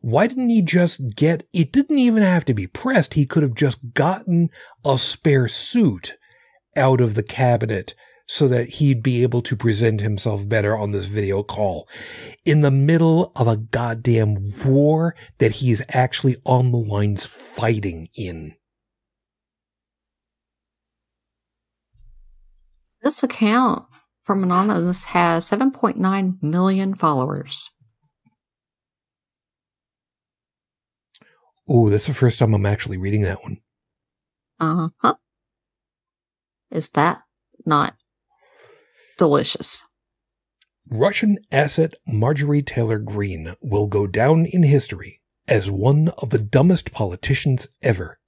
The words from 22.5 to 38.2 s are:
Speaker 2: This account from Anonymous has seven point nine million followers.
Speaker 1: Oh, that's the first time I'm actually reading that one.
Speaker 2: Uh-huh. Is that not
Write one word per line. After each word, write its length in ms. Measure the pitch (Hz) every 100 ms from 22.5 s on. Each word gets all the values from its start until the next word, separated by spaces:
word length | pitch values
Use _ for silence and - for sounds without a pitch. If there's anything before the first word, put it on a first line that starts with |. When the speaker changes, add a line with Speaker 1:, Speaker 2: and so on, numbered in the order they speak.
| _ _ _ _ _
Speaker 2:
This 200 | 247 302
account 640 | 254 - 214 226 254 - - _ _ _
from 220 | - 196
Anonymous 640 | 185 180 202 196 175 185
has 420 | - 175 175 165 -
seven 240 | 202 269
point 260 | 269 208 -
nine 400 | 185 196 190 185
million 540 | 151 170 190 190 190 190
followers. 760 | 165 139 127 - - - - _ _ _ _ _ _ _ _ _ _ _ _ _ _ _ _ _ _ _ _ _ _ _ _ _ _ _ _ _ _ _ _ _ _ - _ _ _ _ -
Speaker 1:
Oh, 200 | 123 110
that's 200 | 104 -
the 40 |
first 280 | 135 123 -
time 120 | 113
I'm 140 | 104 101
actually 300 | 104 - 95
reading 260 | 95 107
that 180 | 98 95
one. 140 | - 101 _ _ _ _ _ _ _ _ _ _
Speaker 2:
Uh-huh. 560 | 160 165 165 _ 233 - _ _ _ _ _ _ _ _ _ _ _ _ _ _ _
Is 160 | - 156
that 320 | - 156 - _ _ _ _
not 300 | - 147 - - _ _